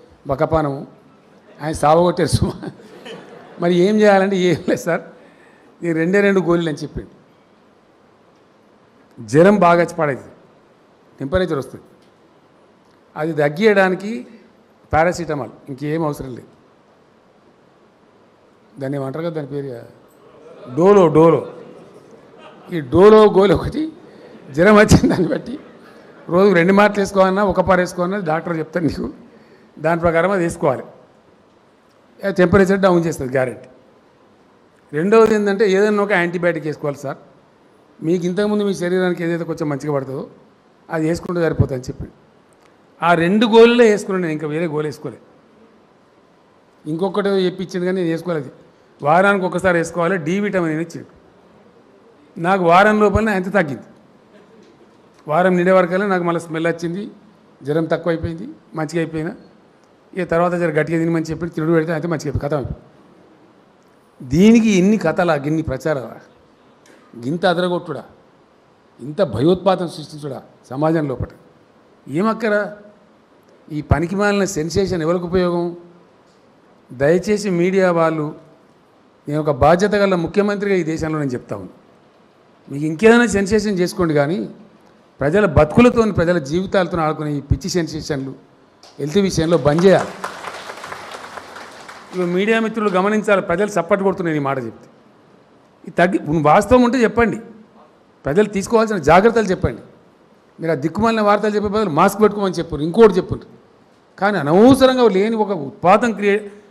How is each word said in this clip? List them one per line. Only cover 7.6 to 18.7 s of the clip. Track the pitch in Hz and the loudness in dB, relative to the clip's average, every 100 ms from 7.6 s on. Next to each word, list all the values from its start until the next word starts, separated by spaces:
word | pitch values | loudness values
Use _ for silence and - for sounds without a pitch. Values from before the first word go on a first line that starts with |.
| _ _ _ _ _ _ _ _ _ _ _ _ _ _ _ - | _ _ _ _ _ _ _ _ _ _ _ _ _ _ _ -20
జ్వరం | 113 135 185 208 | 0 4 6 6
బాగా | 175 175 | 4 4
వచ్చి | 165 | 2
పడేది, | - 151 120 - - _ _ _ _ _ _ _ - | -2 -4 -4 -10 -20 _ _ _ _ _ _ _ -14
టెంపరేచర్ | 135 185 180 147 | -6 -4 -2 -4
వస్తుంది, | 123 98 - _ _ _ _ _ _ _ _ _ _ _ _ - | -8 -14 -20 _ _ _ _ _ _ _ _ _ _ _ _ -8
అది | 160 | -6
తగ్గియడానికి | 151 147 151 220 196 190 180 202 240 - - _ _ _ _ - | -2 -2 2 2 4 2 0 -8 -12 -14 -20 _ _ _ _ -4
పారాసిటమాల్, | 147 170 170 156 147 113 - - | 0 0 -2 -6 -8 -8 -14 -18
ఇంకేం | 127 147 160 | -10 -6 -4
అవసరం | 160 143 131 | -4 -6 -12
లేదు. | 113 - _ _ _ _ _ _ _ _ _ _ _ _ _ _ _ _ _ _ _ _ _ _ | -14 -18 _ _ _ _ _ _ _ _ _ _ _ _ _ _ _ _ _ _ _ _ _ _